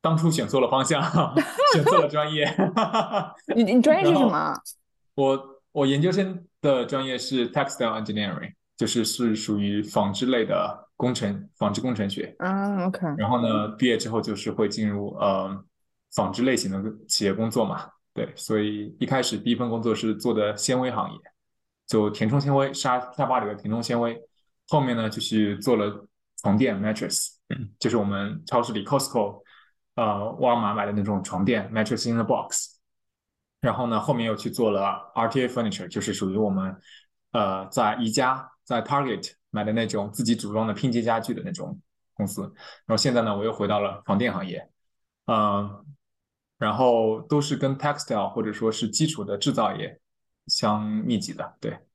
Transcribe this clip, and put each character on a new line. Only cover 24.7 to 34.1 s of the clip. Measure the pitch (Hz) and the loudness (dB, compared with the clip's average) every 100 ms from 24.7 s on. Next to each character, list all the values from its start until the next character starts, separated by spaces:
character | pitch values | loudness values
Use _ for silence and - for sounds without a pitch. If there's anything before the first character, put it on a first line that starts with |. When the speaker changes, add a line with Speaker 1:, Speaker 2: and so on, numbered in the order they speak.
| 156 | 0
Speaker 1:
面 | 131 117 | 2 0
呢， | 110 | -2
就 | 104 | -4
去 | 104 110 104 104 | -2 2 2 0
做 | - 117 | 2 2
了 | 104 101 - _ _ - | 2 -4 -16 _ _ -6
床 | - 101 | 0 4
垫， | 127 101 | 2 0
mattress， | 107 110 - - - - _ - 107 - | -2 -2 -2 -4 -4 -10 _ -8 -8 -4
就 | 120 | 0
是 | 113 | 0
我 | |
们 | 101 98 101 - - | 0 -2 -4 -8 -2
超 | 123 | -2
市 | 117 | 0
里 | 107 | -4
Costco， | 95 139 135 123 101 - _ - _ _ _ | 0 0 0 -2 -2 -4 _ -20 _ _ _
呃， | - 113 101 104 | -2 0 0 -4
沃 | - 123 | 0 2
尔 | 117 | 2
玛 | 107 | 0
买 | 104 101 | -2 -2
的 | |
那 | 104 | -2
种 | 101 101 | 0 -2
床 | - 92 | -2 -2
垫， | 98 117 95 | 2 2 0
mattress | 110 107 117 - | -2 0 0 0
in | 117 | 0
the | |
box。 | 113 117 - - - _ _ _ _ _ _ _ _ _ | 2 0 0 -6 -6 _ _ _ _ _ _ _ _ _
然 | 127 | -2
后 | 104 120 | 0 0
呢， | 113 | 0
后 | 107 | 0